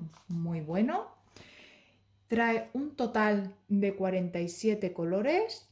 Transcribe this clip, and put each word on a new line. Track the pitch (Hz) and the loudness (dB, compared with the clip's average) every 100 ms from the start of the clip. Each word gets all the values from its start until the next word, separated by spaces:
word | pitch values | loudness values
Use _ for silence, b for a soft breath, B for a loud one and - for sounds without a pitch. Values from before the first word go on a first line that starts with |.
| 165 - - | -12 -14 -8
muy | 170 170 165 | -4 -2 -2
bueno. | 151 180 247 370 494 - B B B B B B B B _ _ - | -2 2 2 0 -4 -14 B B B B B B B B _ _ -2
Trae | 226 233 226 - | 0 2 0 -2
un | 254 294 - | -6 -6 -4
total | 240 226 214 202 190 - - | -2 2 4 2 0 -8 -2
de | 202 196 | 2 2
cuarenta | 196 185 185 175 175 | 0 0 0 -2 -2
y | 175 | -4
siete | - 220 214 185 | -2 0 0 -2
colores. | 180 165 190 247 359 440 - - | -2 0 0 2 2 0 -4 -16